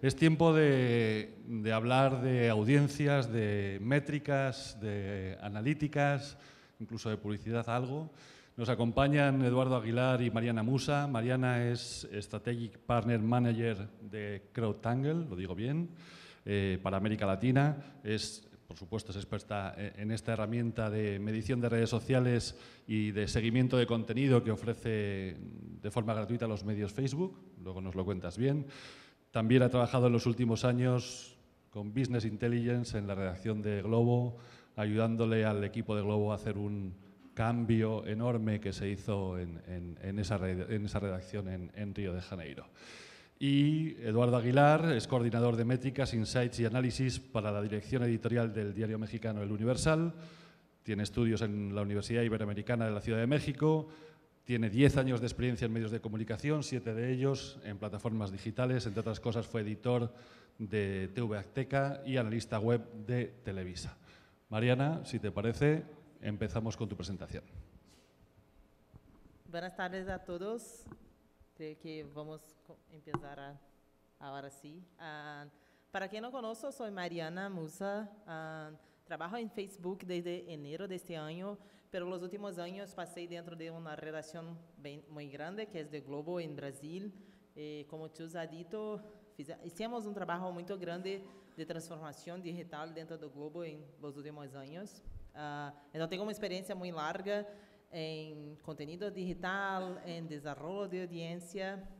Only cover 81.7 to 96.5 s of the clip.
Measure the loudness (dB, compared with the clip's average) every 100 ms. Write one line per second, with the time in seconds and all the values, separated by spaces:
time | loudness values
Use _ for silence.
81.7 | -20 _ -8 -6 -6 -8 -10 -10 -8 -10
82.7 | -10 -12 -10 -10 -10 -10 -10 -12 -12 -12
83.7 | -10 -10 -10 -8 -10 -10 -12 -12 -14 -16
84.7 | -18 -16 -16 -16 -14 -14 -10 -10 -8 -10
85.7 | -8 -10 -10 -8 -8 -6 -6 -6 -8 -10
86.7 | -10 -12 -10 -10 -14 -20 -20 _ -14 -12
87.7 | -12 -12 -12 -14 -12 -12 -10 -10 -10 -12
88.7 | -8 -8 -8 -12 -20 -20 _ -14 -12 -14
89.7 | -8 -8 -6 -8 -8 -6 -4 -4 -8 -8
90.7 | -8 -6 -6 -6 -8 -10 -20 -20 -14 -10
91.7 | -8 -10 -12 -14 -14 -12 -12 -10 -10 -10
92.7 | -10 -10 -12 -12 -12 -14 -12 -12 -10 -10
93.7 | -12 -18 -16 -14 -12 -14 -14 -14 -14 -14
94.7 | -12 -14 -14 -14 -12 -14 -12 -10 -8 -10
95.7 | -12 -14 -6 -6 -4 -6 -6 -6